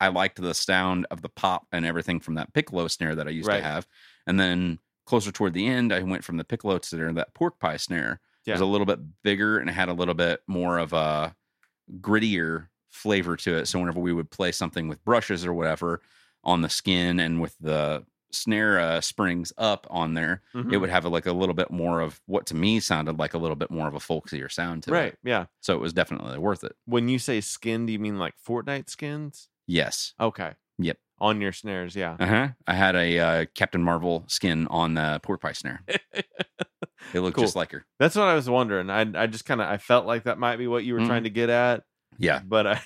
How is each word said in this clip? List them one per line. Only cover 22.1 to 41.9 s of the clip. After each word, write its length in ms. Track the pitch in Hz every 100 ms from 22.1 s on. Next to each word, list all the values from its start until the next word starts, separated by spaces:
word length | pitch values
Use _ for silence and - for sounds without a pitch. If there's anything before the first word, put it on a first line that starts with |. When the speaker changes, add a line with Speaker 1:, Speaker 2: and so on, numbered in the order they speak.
| - -
Speaker 1:
what 200 | 98 -
to 80 | 80
me 240 | 98 110
sounded 380 | - 80 78 80
like 140 | 76
a 40 | 85
little 180 | 82 73
bit 140 | -
more 160 | 82 78
of 60 |
a 60 | 73
folksier 520 | - 78 - 73 67
sound 320 | - 87 82
to 60 | -
it. 40 |
Speaker 2:
Right, 220 | 170 127 -
yeah. 220 | 123 113 87 _
Speaker 1:
So 120 | - 82
it 40 |
was 140 | 80
definitely 440 | 82 80 - 50 65
worth 240 | 95 92
it. 120 | - - -
Speaker 2:
When 240 | 120 120
you 100 | 127
say 220 | 131 117
skin, 440 | - - 113 113 117
do 80 |
you 60 | 107
mean, 180 | 107 101
like, 160 | 85 -
Fortnite 520 | - 117 110 139 -
skins? 600 | - 147 147 151 - - _ -
Speaker 1:
Yes. 460 | 85 69 - - -
Speaker 2:
Okay. 340 | 113 - 85 - _ -
Speaker 1:
Yep. 180 | 85 - _ _
Speaker 2:
On 200 | 104 107
your 140 | 101
snares, 420 | - 107 92 87 95
yeah. 220 | 87 85
Speaker 1:
Uh-huh. 300 | 90 110 139 127 -
I 60 |
had 220 | 90 95 90
a, 240 | 85 85
uh, 260 | 82 82 82 -
Captain 260 | 95 90
Marvel 420 | 85 85 87 85 -
skin 400 | - 92 80 80
on 280 | 82 82 80
the 240 | 78 76
pork 180 | - 92
pie 120 | 80
snare. 280 | - - - 92
Speaker 2:
<laughs> 60 | 202 - - - - - - - _ - _ -
Speaker 1:
It 60 | 90
looked 160 | 90 127
Speaker 2:
Cool. 80 |
Speaker 1:
just 120 | 110 90
like 160 | 82
her. 120 | 71 - _
Speaker 2:
That's 160 | 156 208
what 120 | 196
I 60 |
was 160 | 160 127
wondering. 400 | 123 117 98 92
I, 120 | 104 110 92
I 40 | 113
just 180 | 107 -
kinda, 200 | 123 101
I 100 | 101
felt 280 | - 123 101
like 160 | 117
that 160 | 120 113
might 160 | 120 117
be 120 | 123
what 160 | 120
you 100 | 117
were 60 | 117
Speaker 1:
Mm-hmm. 60 | 117
Speaker 2:
trying 140 | 117 113
to 40 |
get 200 | 104 117
at. 340 | 120 123 117 -